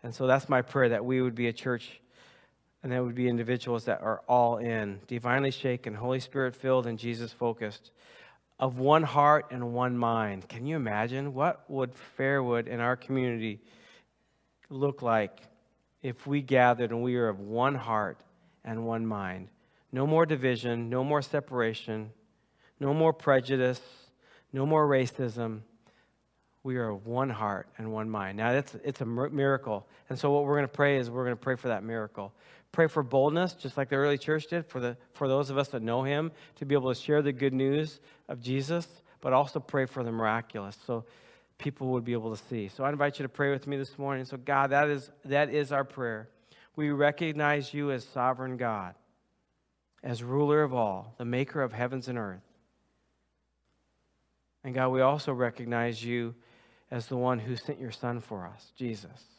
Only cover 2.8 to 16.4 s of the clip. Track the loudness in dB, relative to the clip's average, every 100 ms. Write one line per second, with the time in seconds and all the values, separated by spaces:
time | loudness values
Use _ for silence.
2.8 | -6 -2 -2 0 0 2 0 -2 -2 -4
3.8 | -2 -2 0 -4 2 4 6 2 -2 -2
4.8 | -2 -6 -8 -6 0 2 2 0 -2 -2
5.8 | -4 -6 -2 -2 -4 -2 -2 -2 2 2
6.8 | 2 -4 -6 -6 -8 -4 -4 -2 -8 -10
7.8 | -20 _ -20 -20 -20 _ _ _ -2 2
8.8 | 6 6 6 4 6 6 2 -6 -4 -2
9.8 | 0 0 2 2 0 -4 -10 -10 -6 -4
10.8 | -2 -2 -2 -2 -6 -2 -2 -2 -6 -4
11.8 | -4 -6 -20 -2 0 2 2 0 -2 -2
12.8 | 0 -2 -2 -2 0 -2 -4 -8 -14 -20
13.8 | -20 -20 _ _ _ _ _ _ _ -2
14.8 | -2 0 2 2 2 -6 -20 _ _ _
15.8 | _ _ -10 -8 -2 -2